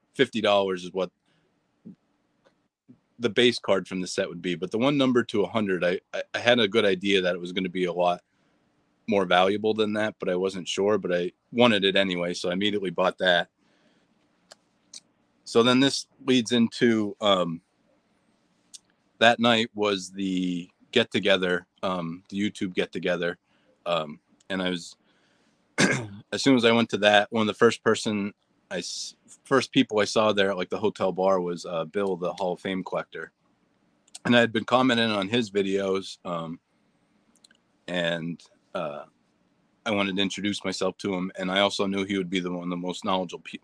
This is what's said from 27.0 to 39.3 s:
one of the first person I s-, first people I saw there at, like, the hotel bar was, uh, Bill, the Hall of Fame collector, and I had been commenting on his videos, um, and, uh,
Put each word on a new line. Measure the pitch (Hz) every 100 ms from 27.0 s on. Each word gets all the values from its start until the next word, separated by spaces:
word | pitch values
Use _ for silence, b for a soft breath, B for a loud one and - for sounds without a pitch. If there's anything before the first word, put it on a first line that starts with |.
| 104 104 104
one | 113
of | 107
the |
first | 98 117 -
person | 117 107 117 104 104 - _ _ -
I | 185
s-, | - - - - _ -
first | - 135 -
people | 135 123 107
I |
saw | 104 117 107
there | 101 98
at, | 92
like, | 92
the | 92
hotel | 104 - 95
bar | 90 95 95
was, | 87 85 87
uh, | 87 78
Bill, | 104 98 90
the | 87
Hall | 87 92
of | 87
Fame | 98 92
collector, | 90 85 80 82 80 _ _ _ _ _ _ _ _ -
and | - 120
I |
had | 117
been | 110
commenting | 98 123 131 117 113
on | 104 95
his | 120 107
videos, | 101 98 98 98 95 95 -
um, | 92 85 82 85 _ _ _ _ _ _ _ _ _ _ _ _ -
and, | 90 85 85 82 82 - _ _
uh, | 98 78 73 - _ _